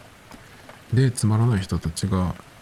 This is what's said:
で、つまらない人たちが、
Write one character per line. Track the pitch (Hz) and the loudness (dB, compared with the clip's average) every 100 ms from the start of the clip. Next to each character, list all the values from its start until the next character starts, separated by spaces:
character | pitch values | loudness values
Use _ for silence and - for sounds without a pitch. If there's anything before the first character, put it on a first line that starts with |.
| - - - - - - - - - | -20 -20 -20 -20 -20 -20 -20 -18 -2
で、 | 117 135 | 2 2
つ | - 107 | 2 2
ま | 110 | 4
ら | 120 | 2
な | 101 | 2
い | |
人 | 92 85 | 0 -4
た | 80 | -4
ち | - - | -4 -2
が、 | 92 90 - - - | 0 -2 -4 -14 -20